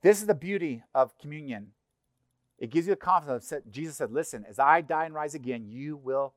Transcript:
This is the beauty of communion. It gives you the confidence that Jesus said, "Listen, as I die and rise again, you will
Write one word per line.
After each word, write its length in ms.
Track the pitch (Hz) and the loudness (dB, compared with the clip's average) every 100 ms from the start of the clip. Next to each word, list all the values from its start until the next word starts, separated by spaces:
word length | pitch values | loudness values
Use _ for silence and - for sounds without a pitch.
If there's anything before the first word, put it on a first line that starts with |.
This 180 | 175 202 | 6 6
is 60 | 214 | 4
the 80 | 156 | -2
beauty 480 | 165 196 165 120 _ | 0 -4 -4 -6 _
of 240 | 135 131 _ | 2 2 _
communion. 540 | 147 151 143 113 101 _ _ _ _ _ _ _ _ _ | -16 -14 -12 -12 -14 _ _ _ _ _ _ _ _ _
It 100 | 117 | -4
gives 180 | 143 170 | -2 0
you 60 | |
the 40 | 190 | -2
confidence 520 | - 180 147 127 - | 2 2 2 -6 -4
that 220 | 147 120 | -10 -10
Jesus 260 | 107 160 147 | -10 -10 -6
said, 140 | 123 | -4
"Listen, 340 | 123 165 117 104 | -2 -4 -6 -14
as 120 | 104 | 2
I 220 | 139 160 | 6 6
die 240 | 147 160 160 | 4 -2 -2
and 100 | 156 | -4
rise 180 | 151 | -6
again, 320 | 151 123 120 107 | -6 -6 -6 -8
you 300 | 117 143 147 | -12 -10 -10
will 380 | 131 135 139 | -4 -2 -2